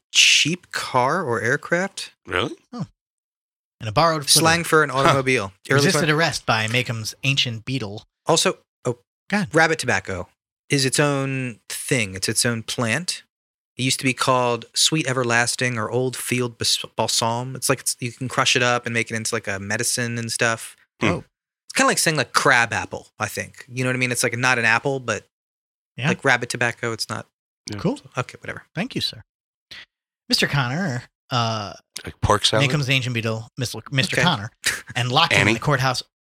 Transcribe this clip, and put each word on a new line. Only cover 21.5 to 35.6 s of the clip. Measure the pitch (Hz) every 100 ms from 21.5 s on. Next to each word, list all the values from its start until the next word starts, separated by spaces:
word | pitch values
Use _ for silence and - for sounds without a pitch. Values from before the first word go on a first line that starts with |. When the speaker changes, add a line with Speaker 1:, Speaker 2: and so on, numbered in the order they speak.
| _ _
Speaker 1:
It's | -
kinda | 262
like | 190
saying, | 170 151
like, | 117
crab | - 147 123 113
apple, | 104 85 92 - -
I | 104
think. | 113 98 - -
You | 123
know | 127
what |
I | 127
mean? | 123
It's, | 120
like, | 123 117
not | 127 120
an |
apple, | 113 113 143 135
but | 117 98 _ _ _ _ _ _ _ -
Speaker 3:
Yeah. | 135
Speaker 1:
like | 120
rabbit | 139 120 123
tobacco, | 123 120 - 117
it's | 113 -
not. | 110 - _ _ _ -
Speaker 2:
Yeah. | 104
Speaker 3:
Cool. | 180 277 - -
Speaker 1:
Okay, | - -
whatever. | - - _
Speaker 3:
Thank | - 247 -
you, |
sir. | - - - _ _ _ _ - - _ _ _ -
Mister | 247 -
Connor, | 143 123 151 190 123 - _ -
uh, | 123 113 110 98 - _ -
Speaker 2:
Like | - -
pork | - 104 -
salad? | 110 113
Speaker 3:
Macomb's | 151 127
ancient | 135 123
beetle, | 117 113 110 110 -
Mister | 123 110 - 135 107 -
Speaker 1:
Okay. |
Speaker 3:
Connor, | 123 123 104 _ - - - 123
and | 123
locked | 139 165
him | 101
in | 101
Speaker 2:
Annie? |
Speaker 3:
the | 113